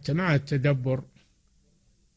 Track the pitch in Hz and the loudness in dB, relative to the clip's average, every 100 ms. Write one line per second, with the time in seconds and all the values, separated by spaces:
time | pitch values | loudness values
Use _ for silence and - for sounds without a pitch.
0 | - 151 185 147 139 143 139 135 123 131 | -4 0 2 2 0 0 0 0 0 -4
1 | - _ _ _ _ _ _ _ _ _ | -6 _ _ _ _ _ _ _ _ _
2 | _ | _